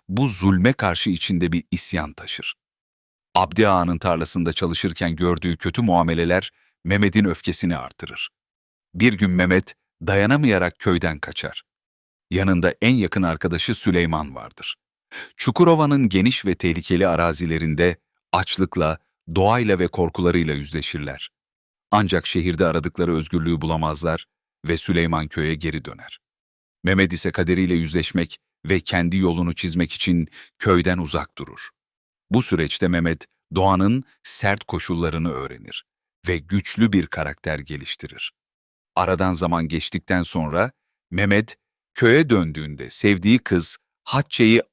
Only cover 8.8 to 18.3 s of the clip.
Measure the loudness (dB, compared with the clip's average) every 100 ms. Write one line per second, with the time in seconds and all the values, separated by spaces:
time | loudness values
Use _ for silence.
8.8 | _ 2 2 4 2 4 4 4 0 -12
9.8 | _ -10 0 2 4 4 4 2 0 -2
10.8 | 0 0 0 -4 -8 -8 -10 -12 _ _
11.8 | _ _ _ _ -6 -2 2 2 0 2
12.8 | 2 2 2 0 -2 0 -2 -2 -2 -2
13.8 | 0 2 2 -2 -6 -12 -16 -16 -16 -16
14.8 | _ _ _ -18 -16 -4 -2 4 6 6
15.8 | 4 4 4 4 2 2 -2 0 0 -2
16.8 | 0 2 2 2 2 0 -2 -2 -2 2
17.8 | 2 2 _ _ -4